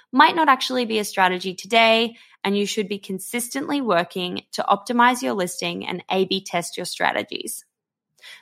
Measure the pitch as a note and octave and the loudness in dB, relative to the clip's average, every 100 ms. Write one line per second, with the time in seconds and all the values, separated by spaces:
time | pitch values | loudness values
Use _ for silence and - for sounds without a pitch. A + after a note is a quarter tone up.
0 | _ B3+ D#4 E4+ D#4 B3+ - B3+ A3+ A3 | _ 4 4 6 4 2 0 -2 -2 -2
1 | G#3 - F#3 F3+ F#3 F3+ F#3+ A3+ A3+ A3+ | -2 2 2 2 -4 -10 0 4 6 4
2 | A3+ A#3 _ _ G3 G3+ G3+ - F#3+ G3+ | 2 -6 _ _ -2 0 0 -2 -4 -6
3 | - F#3+ - A#3+ A#3+ C#4 D4+ C#4+ A#3+ E3+ | -8 -10 -6 -6 -6 -6 -4 -2 2 2
4 | F3 F#3+ F3+ G3 - - - G3 - A#3+ | 0 -4 -6 -8 -8 -4 0 0 2 4
5 | A#3+ B3+ C4 A3 F3+ - F3 F3+ - F3+ | 4 4 -2 -2 -2 -4 -6 -6 -6 -8
6 | - F#3+ F#3+ F#3+ F#3+ F3 E3+ - F3 - | -4 -2 0 -2 -2 -4 -4 -8 -10 -2
7 | - - - - - - - _ _ _ | 0 0 -4 -8 -10 -12 -16 _ _ _
8 | _ _ - - | _ _ -20 -20